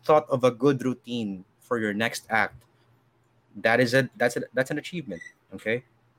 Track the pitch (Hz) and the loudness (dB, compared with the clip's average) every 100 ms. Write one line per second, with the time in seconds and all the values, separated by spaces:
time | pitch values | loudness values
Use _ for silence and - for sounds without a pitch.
0 | - 151 156 131 127 113 139 139 127 123 | 4 4 4 2 2 2 2 2 -2 -6
1 | 120 120 104 92 - _ - 120 107 101 | -6 -6 -6 -8 -12 _ -6 -4 -2 -2
2 | 113 - - 110 98 - _ _ _ _ | -2 -4 -2 0 0 -4 _ _ _ _
3 | _ _ _ _ _ 104 113 120 123 135 | _ _ _ _ _ -4 2 2 4 2
4 | 131 - 120 - - 123 131 147 - 175 | 0 0 -2 -2 -6 -4 -4 -4 -8 -12
5 | 127 85 - _ _ 95 107 120 _ _ | -10 -12 -14 _ _ -10 -4 -4 _ _
6 | _ | _